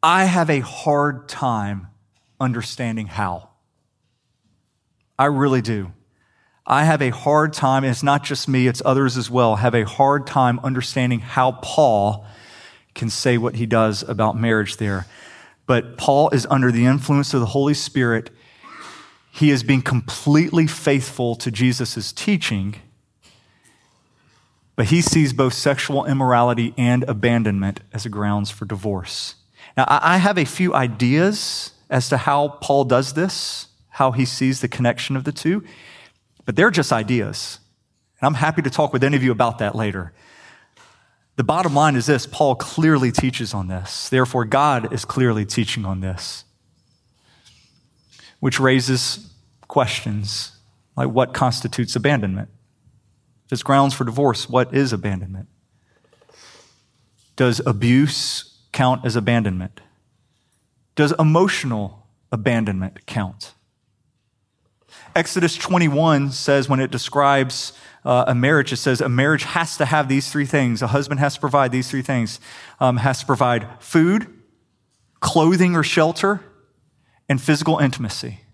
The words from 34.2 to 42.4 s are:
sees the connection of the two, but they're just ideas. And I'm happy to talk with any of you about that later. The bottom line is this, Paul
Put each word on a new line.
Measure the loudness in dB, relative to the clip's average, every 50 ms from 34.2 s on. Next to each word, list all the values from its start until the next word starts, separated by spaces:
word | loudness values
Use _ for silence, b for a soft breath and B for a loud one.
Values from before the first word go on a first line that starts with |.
| -2
sees | -2 -2 -2 -2 -2 -2 -2
the | -4
connection | -6 -4 0 0 0 0 -2 -4 -6 -6
of | -4 -4
the | -6
two, | -8 -4 -2 -2 -2 -2 -4 B B B B B B B B B B B _ _ _ _ _
but | -4 2
they're | 4 4 4 4
just | 2 0 2 0
ideas. | 0 0 0 -2 -2 -2 -4 -6 -10 -10 -12 -14 -16 _ _ _ _ _ _ _ _ _ _ _ _
And | 0
I'm | 0 0
happy | 2 0 0 0 -2 -4
to | -4
talk | 0 0 -2 0 2
with | 0 0
any | 2 2
of | 2 2
you | 0
about | 2 2 0 0 0 -2
that | -4 -4 -4
later. | -4 -4 -4 -4 -6 -10 -10 _ b b b b b b b b b b b b b b b b b b b b b b b _
The | -6 -2
bottom | 0 0 0 0 2 2
line | 4 4 4 4
is | 2 2
this, | 2 2 0 0
Paul | -6 -2 0